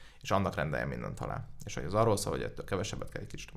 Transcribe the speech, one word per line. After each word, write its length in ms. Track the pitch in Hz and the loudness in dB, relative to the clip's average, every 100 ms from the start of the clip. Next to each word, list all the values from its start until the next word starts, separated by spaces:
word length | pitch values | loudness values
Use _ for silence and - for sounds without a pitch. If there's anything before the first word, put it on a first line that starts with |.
| - - | -16 -10
és 100 | - | 0
annak 240 | 101 92 - | 2 4 2
rendelje 300 | 76 64 65 | 0 0 0
mindent 340 | 60 52 - | -2 -4 -4
alá. 260 | 53 - - - - | -2 -4 -6 -8 -6
És 80 | |
hogy 100 | - | -4
az 100 | 71 | 2
arról 240 | 104 113 95 | 6 6 6
szól, 140 | 107 | 2
hogy 100 | 69 | 0
ettől 220 | 55 - - | -2 -4 -2
kevesebbet 440 | 95 98 - - | 0 0 -2 -4
kell 120 | - | -6
egy 60 | - | -8
kicsit 240 | - - | -8 -10